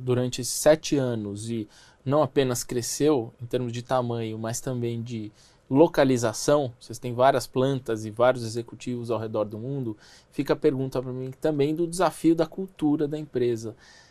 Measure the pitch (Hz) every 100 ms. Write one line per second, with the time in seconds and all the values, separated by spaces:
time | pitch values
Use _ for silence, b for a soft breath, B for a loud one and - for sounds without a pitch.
0 | 127 123 127 127 120 - 151 156 - 147
1 | 127 117 101 104 113 117 104 b b b
2 | 131 143 143 147 131 120 - 123 113 -
3 | 147 147 113 - 120 123 123 120 117 127
4 | 120 117 113 110 110 120 - 127 120 117
5 | 117 117 104 b b b - 135 165 -
6 | 139 127 117 110 - 147 131 - - 117
7 | 127 120 131 135 - 131 131 135 123 113
8 | 110 104 123 127 113 117 117 110 - 120
9 | 120 110 113 110 104 110 123 139 120 107
10 | b b b - 139 147 151 131 135 135
11 | 127 127 131 131 156 147 143 156 170 175
12 | 165 - 160 165 156 - 190 - 151 151
13 | 147 151 151 127 120 113 113 104 b b
14 | b